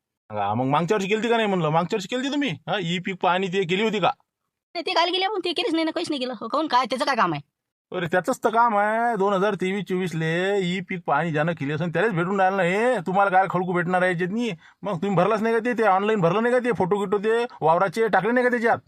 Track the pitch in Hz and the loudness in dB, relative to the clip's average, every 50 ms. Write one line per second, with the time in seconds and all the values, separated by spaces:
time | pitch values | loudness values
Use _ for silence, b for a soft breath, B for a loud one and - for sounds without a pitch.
0 | _ _ _ _ _ - 107 104 101 101 104 117 131 131 139 151 175 160 214 208 | _ _ _ _ _ -10 -6 -4 -2 -2 0 0 0 0 0 0 2 0 0 0
1 | 196 180 214 220 214 233 233 226 220 208 196 180 160 151 151 165 180 160 220 214 | 0 -2 -2 -2 0 0 0 0 0 0 0 0 0 0 0 0 0 0 -4 -6
2 | 185 185 247 254 254 277 262 294 285 233 160 120 - - 180 208 190 165 175 185 | -6 -6 -6 -4 -4 -4 -2 -2 -2 -4 -4 -6 -6 -6 -4 -4 -2 -4 -4 -4
3 | 180 196 190 180 - 185 175 185 196 190 170 196 196 156 185 185 220 220 202 214 | -4 -6 -6 -2 0 0 2 2 0 -2 -2 -2 -2 0 0 0 0 0 0 0
4 | 170 - - - _ _ _ _ _ _ _ _ _ _ - 349 320 349 370 - | 0 0 -2 -4 _ _ _ _ _ _ _ _ _ _ -12 -8 -6 -2 0 2
5 | 339 359 349 370 381 381 440 392 339 359 330 - 370 392 311 330 320 320 320 330 | 2 2 0 0 -2 -2 -2 -2 -4 -4 -4 -2 -2 -2 0 0 0 -2 -2 -4
6 | 359 - 311 277 247 247 254 202 233 226 - 277 320 294 - 240 262 208 262 240 | -4 -4 -4 -4 -4 -6 -8 -8 -8 -4 -4 -2 -2 0 0 0 0 0 -2 -2
7 | 285 285 269 233 202 175 156 143 - _ _ _ _ _ _ _ _ _ - 180 | -2 0 0 0 0 0 0 -4 -8 _ _ _ _ _ _ _ _ _ -6 -6
8 | 175 156 - - - - 247 - - 233 208 226 240 240 214 202 208 214 220 226 | -4 0 0 0 0 0 -2 -2 -2 0 2 4 4 4 4 2 2 0 0 0
9 | 233 240 233 196 196 202 208 185 190 214 202 175 185 185 190 208 185 - 190 180 | 0 0 0 0 0 0 2 2 2 0 0 -2 -2 -4 -4 -4 -4 -4 -4 -4
10 | 185 175 165 160 160 160 165 170 185 196 202 202 190 175 180 196 185 - 190 180 | -4 -4 -4 -4 -2 -2 -2 -2 0 0 0 0 0 -2 -2 -4 -4 -6 -8 -8
11 | - - 147 143 160 175 147 151 151 170 170 156 143 135 156 147 170 175 160 165 | -4 -2 0 0 0 0 0 0 0 -2 -2 -4 -4 -4 -4 -4 -4 -2 0 0
12 | 190 233 202 160 175 180 202 196 190 185 190 196 185 175 180 208 226 254 254 208 | 0 0 0 0 -2 0 2 2 2 2 2 2 0 0 2 2 2 0 0 0
13 | 160 190 180 196 202 196 185 185 190 180 - 175 185 180 185 175 175 170 185 180 | -2 0 2 2 2 4 4 2 2 2 0 -2 -2 0 0 0 0 0 0 2
14 | 180 185 185 165 180 175 196 233 240 226 180 B B B B _ - 196 202 151 | 2 2 2 0 -2 -2 -2 -2 -4 -4 -6 B B B B _ -6 -6 -4 -2
15 | 190 202 202 165 180 196 220 202 220 226 226 233 214 247 240 196 220 208 185 190 | -2 0 2 4 4 4 2 2 0 0 0 0 0 0 0 2 4 4 4 4
16 | 202 214 220 214 165 165 180 208 226 240 240 254 226 247 220 160 190 175 208 202 | 2 2 2 2 2 2 2 2 2 2 2 2 2 0 0 0 0 0 0 0
17 | 202 196 208 208 190 220 226 233 240 247 B B 147 156 165 175 190 - 156 226 | 0 0 -2 0 0 0 0 0 0 -2 B B 2 4 4 4 4 2 2 0
18 | 226 220 - 190 170 220 247 254 240 247 240 240 220 233 202 - - | 0 2 2 2 2 2 2 2 2 2 2 2 2 2 0 0 -2